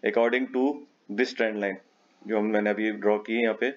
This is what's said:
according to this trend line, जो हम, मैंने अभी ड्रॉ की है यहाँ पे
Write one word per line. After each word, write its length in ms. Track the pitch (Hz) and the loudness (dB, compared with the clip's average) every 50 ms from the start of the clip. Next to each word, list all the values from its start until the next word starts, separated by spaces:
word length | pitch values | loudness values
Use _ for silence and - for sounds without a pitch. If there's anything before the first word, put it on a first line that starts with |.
| - | -2
according 440 | 110 104 117 117 117 117 127 131 131 - | 0 2 4 2 4 2 0 -2 -2 0
to 180 | 127 127 143 147 147 - _ _ _ _ _ 104 | 0 0 0 0 -4 -10 _ _ _ _ _ -2
this 160 | 104 127 127 | -2 -2 -2
trend 260 | 131 - 117 110 107 | 0 -2 -2 -2 0
line, 220 | 104 101 98 95 95 - _ _ _ _ _ _ _ - | -2 -2 -2 -4 -6 -10 _ _ _ _ _ _ _ -8
जो 120 | 101 110 107 | -2 -2 0
हम, 60 | 104 | 0
मैंने 260 | 107 110 107 104 104 | 2 2 2 2 2
अभी 200 | 104 101 107 107 | 0 0 0 -2
ड्रॉ 280 | 107 104 104 104 104 104 | -2 0 2 2 2 2
की 140 | 107 - 113 | 0 -2 -2
है 100 | 117 120 | 0 0
यहाँ 160 | 113 107 - | 0 0 0
पे 60 | 117 123 135 | -2 -4 -4